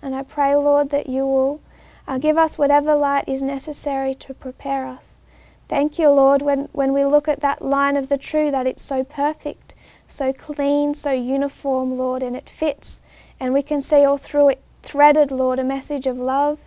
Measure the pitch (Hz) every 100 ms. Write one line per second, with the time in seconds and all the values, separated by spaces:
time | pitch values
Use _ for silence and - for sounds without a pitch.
0 | 277 262 269 - 277 285 285 285 294 285
1 | - 262 269 269 262 302 - - - -
2 | - 262 302 311 320 - 285 285 294 294
3 | 285 277 - 269 269 277 311 285 285 269
4 | 269 269 - 262 262 - 277 269 262 254
5 | - - _ _ _ _ _ - 294 -
6 | 311 285 269 277 285 277 277 - 269 277
7 | 277 294 294 294 277 - 269 277 277 277
8 | 269 277 - 311 302 269 254 254 - 262
9 | 262 - 294 302 294 - _ - - _
10 | _ - 262 269 - 294 285 285 294 294
11 | 285 262 247 269 277 - 277 262 262 254
12 | 254 254 254 247 - - 311 - - -
13 | _ - - _ 254 269 277 294 269 294
14 | 285 277 - 294 285 - _ _ - 277
15 | 294 302 285 262 254 254 262 269 262 294
16 | 262 247 254 269 294 302